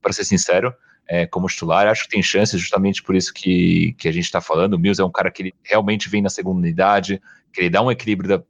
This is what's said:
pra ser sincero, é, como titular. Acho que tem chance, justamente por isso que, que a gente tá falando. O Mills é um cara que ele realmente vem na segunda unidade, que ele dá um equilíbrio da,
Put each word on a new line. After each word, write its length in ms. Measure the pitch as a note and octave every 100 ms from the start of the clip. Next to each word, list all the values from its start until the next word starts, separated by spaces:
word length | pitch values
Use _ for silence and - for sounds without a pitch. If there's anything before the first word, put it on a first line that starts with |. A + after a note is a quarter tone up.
pra 100 | -
ser 140 | G2+ G2
sincero, 480 | F#2+ - F2+ B2 B2 _ _ -
é, 180 | E2+ E2+
como 220 | F#2 F#2
titular. 400 | - E2 E2+ G#2
Acho 160 | A2
que 60 | -
tem 140 | G#2+
chance, 340 | F2+ - G#2+ F2+
justamente 440 | F2 G2+ G2 G2
por 120 | - F#2
isso 180 | E2+
que, 600 | - F#2+ F2+ F2 E2+ E2+ -
que 100 | E2+
a 40 |
gente 180 | E2+ F2
tá 100 | F2
falando. 320 | - D#2+ G2
O 60 | F#2
Mills 220 | F2+ F#2+
é 40 | F#2
um 60 |
cara 200 | F#2 F#2
que 120 | -
ele 100 | F#2 -
realmente 460 | - G#2+ G#2 G#2+ -
vem 120 | G#2
na 80 | G2+
segunda 300 | - F#2 F#2
unidade, 640 | F2 E2 F#2+ G2+ F#2+ G2 - - _
que 80 | -
ele 80 | F2+
dá 120 | F#2+
um 100 | B2
equilíbrio 380 | A2+ A2 G2 F2+
da, 140 | F#2+ -